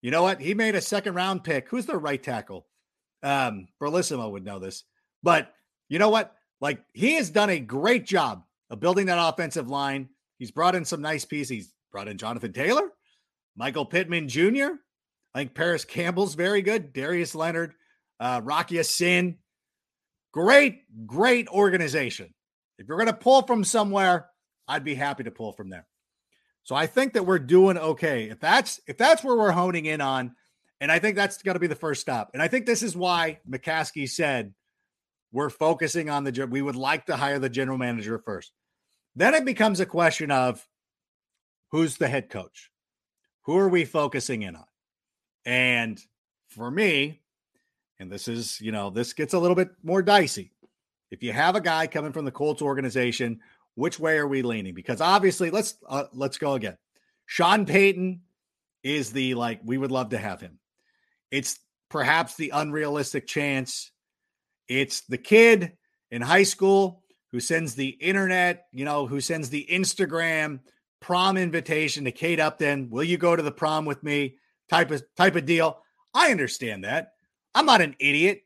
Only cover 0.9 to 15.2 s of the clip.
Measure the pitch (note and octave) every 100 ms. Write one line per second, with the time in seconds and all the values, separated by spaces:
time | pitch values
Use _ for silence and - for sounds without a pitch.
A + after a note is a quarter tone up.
0.9 | G#3 G3+ F3+ F#3 F#3+ E3 C#3+ - B3 A#3+
1.9 | A3 D3+ C#3 C3+ A#2+ - G2 _ _ _
2.9 | _ _ _ C#3 C#3 B2 G#2 F2+ _ C#3+
3.9 | E3+ - C#3 A2 G2+ G2 G2 F#2 - _
4.9 | _ _ _ E3+ E3 - _ _ _ _
5.9 | D#3 G#3+ A3 - _ _ _ C#3 C#3+ _
6.9 | - A3 D#4+ G3 D#3 G#3 F3 A2+ B2+ F3+
7.9 | A#3+ - F#3 C#3 F#2+ _ _ _ A2+ E3+
8.9 | F#3 F#3+ F3 E3+ D#3+ E3 D#3+ B2 C#3 C#3
9.9 | C#3 C3 _ _ _ A#2 - F3 F#3 D#3+
10.9 | E3 D3+ D#3 - D3+ C3 A#2+ F#2 _ _
11.9 | G2 G2+ G2 A2 A#2+ A#2 G#2 D3+ C4+ G4
12.9 | _ _ _ _ _ _ - B2+ D3+ C#3
13.9 | E3+ F3 E3+ D3 B2 F#3 C4 C#4 D#4 _
14.9 | _ _ _